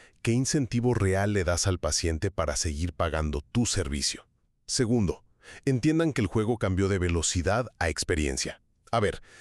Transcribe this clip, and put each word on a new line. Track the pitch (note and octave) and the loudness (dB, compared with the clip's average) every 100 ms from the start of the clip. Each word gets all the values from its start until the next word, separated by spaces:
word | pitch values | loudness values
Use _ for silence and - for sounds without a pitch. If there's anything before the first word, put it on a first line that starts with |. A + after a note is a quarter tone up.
| - _ | -20 _
¿qué | - | 0
incentivo | A#2 C3+ D#3 A#2+ A#2 A#2+ A#2 | 0 2 0 0 0 2 2
real | G2 F#2+ G#2 | 2 2 2
le | G2+ | 0
das | E2+ F2 G2+ | 0 0 0
al | F2+ | 0
paciente | D#2 - E2+ D#2+ G2 | -2 -2 -2 -2 -4
para | - D#2 D2 | -2 -2 -2
seguir | E2+ D2 F2 | -4 -4 -4
pagando | - E2+ D#2 D2+ D2 - | -2 -2 0 -2 -4 -2
tu | A#2 A2+ | 0 0
servicio? | G#2 C#2+ C#2+ - - - _ _ _ - | 0 -2 -2 -4 -6 -14 _ _ _ -6
Segundo, | - A2+ A#2+ F#2+ - _ _ - - - | -2 2 2 2 -2 _ _ -20 -6 0
entiendan | C3 D3+ D#3+ E3 | 2 2 2 2
que | C3+ | 0
el | G2+ | 0
juego | A2+ G#2+ A#2+ | 0 0 0
cambió | G2+ F#2 G2 | 0 2 2
de | G2 | 2
velocidad | F2 E2+ - F2+ E2 G#2+ A#2+ - | 2 0 0 0 0 0 -2 -2
a | E2 | -2
experiencia. | D2+ - F2 C#2+ C2 - - _ _ - | -2 -2 0 0 -2 -6 -8 _ _ -2
A | A2+ | 0
ver, | G2+ - - - | 0 -2 -12 -20